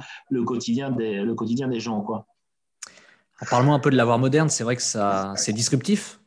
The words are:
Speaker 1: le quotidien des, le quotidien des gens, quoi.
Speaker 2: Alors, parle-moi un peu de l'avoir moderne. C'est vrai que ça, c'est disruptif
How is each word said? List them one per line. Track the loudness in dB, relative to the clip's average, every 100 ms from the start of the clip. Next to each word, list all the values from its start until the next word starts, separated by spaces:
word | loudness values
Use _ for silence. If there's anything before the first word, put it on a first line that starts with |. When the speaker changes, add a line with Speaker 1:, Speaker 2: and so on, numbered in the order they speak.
| -10 -20 -4
Speaker 1:
le | -2
quotidien | -2 -2 -2 -2 -2
des, | -2 -2 -2
le | -2 -2
quotidien | -2 -2 -2
des | -4
gens, | -4 -4
quoi. | -4 -8 -10 _ _ _ _ _ -20 -20 _ _ _ _
Speaker 2:
Alors, | 0
parle-moi | 4 4 4
un |
peu | 4
de | 4
l'avoir | 4 4
moderne. | 4 4 2
C'est | 0
vrai | -2
que | -2
ça, | -4 -2 0 0 -2 -4
c'est | -4
disruptif | -2 0 0 2 0 -2 -18